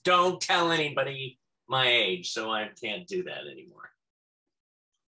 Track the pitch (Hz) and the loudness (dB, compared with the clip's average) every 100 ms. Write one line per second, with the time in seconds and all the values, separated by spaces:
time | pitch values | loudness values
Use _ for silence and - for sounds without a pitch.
0 | 180 180 180 180 - 185 170 165 147 139 | 4 6 4 2 2 2 4 2 0 0
1 | 135 135 131 - _ _ - 131 123 120 | -2 -4 -10 -12 _ _ -4 0 4 2
2 | 98 90 87 117 110 107 104 - 110 101 | 2 -2 -4 -4 -2 -2 -4 -8 -8 -8
3 | 90 98 - - 143 - 180 - - _ | -6 -6 -6 -8 -12 -16 -20 -20 -20 _
4 | _ _ _ _ _ _ _ _ _ _ | _ _ _ _ _ _ _ _ _ _